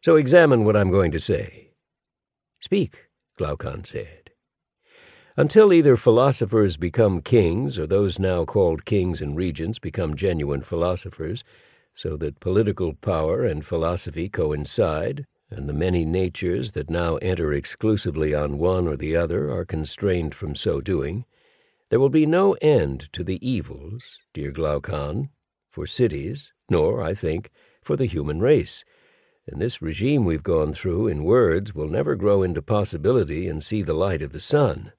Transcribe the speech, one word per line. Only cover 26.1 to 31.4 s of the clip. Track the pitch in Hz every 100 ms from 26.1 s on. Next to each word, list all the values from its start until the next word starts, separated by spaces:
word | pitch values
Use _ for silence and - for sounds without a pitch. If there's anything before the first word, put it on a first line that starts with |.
| 73 76 143 - _ _
nor, | 87 78 -
I | 80
think, | 98 82 78 - _ _ _
for | - 139
the | 127
human | - 71 76
race. | 113 143 - - - _ _ _ _ _ -
And | -
this | 107 -
regime | 80 78 113 147 98
we've | 78
gone | 73 82 76
through | 76 92 87 110
in | 76
words | 78 120